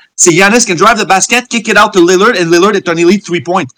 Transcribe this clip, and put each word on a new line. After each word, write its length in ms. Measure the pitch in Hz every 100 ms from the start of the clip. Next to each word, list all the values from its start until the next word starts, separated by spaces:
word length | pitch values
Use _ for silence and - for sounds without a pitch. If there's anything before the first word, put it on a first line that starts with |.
| _ -
c'est 160 | 175
Giannis 320 | 170 196 240 208
can 80 | 170
drive 260 | 202 226
the 60 | 190
basket, 400 | 190 - 247 240
kick 180 | 233 220
it 80 | 208
out 140 | 214
to 120 | 196 170
Lillard, 280 | 185 214 196
and 120 | 170
Lillard 240 | 170 190 185
est 140 | 175
un 60 | 165
elite 260 | 170 202 -
three-point. 380 | 170 135 185 139